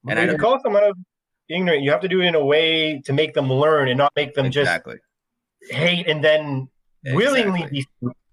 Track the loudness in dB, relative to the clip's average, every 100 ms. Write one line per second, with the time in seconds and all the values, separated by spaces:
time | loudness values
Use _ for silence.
0 | -4 -2 0 0 0 0 2 2 2 0
1 | -14 _ _ _ _ -4 0 2 2 0
2 | 0 0 2 2 2 2 2 0 -2 -4
3 | -4 -2 0 -2 0 2 2 2 2 2
4 | 0 0 -4 -2 -2 0 0 -2 -6 -20
5 | _ _ _ _ _ _ -12 -2 -2 -2
6 | -2 0 2 2 0 -8 -8 _ _ _
7 | -4 0 0 0 0 -4 -6 -8 -10 _
8 | -12 -12 _